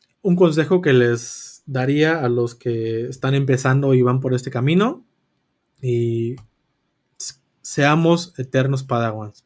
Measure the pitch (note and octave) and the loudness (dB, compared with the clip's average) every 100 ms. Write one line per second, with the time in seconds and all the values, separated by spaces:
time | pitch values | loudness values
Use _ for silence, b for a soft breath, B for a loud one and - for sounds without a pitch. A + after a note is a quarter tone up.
0 | _ _ F#3+ F3 F3 D#3 D3+ F3+ E3 B2+ | _ _ 0 4 4 4 2 2 4 4
1 | A#2+ A#2+ - - - - - C3 C3 D3 | 4 0 -6 -14 -18 -18 -8 -4 0 2
2 | D#3 E3 B2 A#2+ A#2+ - B2 A2+ A2+ A2+ | 2 0 0 0 -2 -4 -6 -4 -4 -4
3 | B2 C3 C3 C#3 C3+ C3 C3 C3+ C#3 C3 | -6 -6 -2 0 0 0 2 2 4 4
4 | B2 C3 C3 B2 C3 B2 C3+ F3 A3+ F4+ | 4 0 0 -2 -4 -2 0 2 2 -2
5 | - _ _ _ _ _ _ _ B2+ A#2+ | -14 _ _ _ _ _ _ _ -4 -2
6 | A#2 A#2 A2+ C3+ - _ _ _ _ _ | 0 -2 -4 -8 -16 _ _ _ _ _
7 | _ - - - _ _ - - C#3+ D#3 | _ -16 -16 -16 _ _ -10 -2 0 2
8 | E3 E3+ - - B2+ C3 C3 C3+ - A#2+ | 2 2 -2 -12 -4 -2 0 -2 -2 -2
9 | A#2 G#2+ G#2+ - | -2 -6 -10 -16